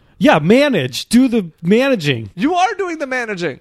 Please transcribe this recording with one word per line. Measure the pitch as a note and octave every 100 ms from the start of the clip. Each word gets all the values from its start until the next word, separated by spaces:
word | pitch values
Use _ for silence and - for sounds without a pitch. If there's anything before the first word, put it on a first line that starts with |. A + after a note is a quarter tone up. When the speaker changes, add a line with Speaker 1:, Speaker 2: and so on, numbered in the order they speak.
| _ -
Speaker 1:
Yeah, | A#3 E3
manage. | D#3 B3 D4 G3+ B2+ A#2 -
Do | A#3+ C4
the | G#3 E3+ -
managing. | E3 A3 C#4 A#3+ C#3+ A#2+ G#2+ E3+
Speaker 2:
You | C4+
are | F4+ F#4
doing | F4+ F#4 D#4+
the | C4+
managing. | B3+ A3+ F#3+ E3+ -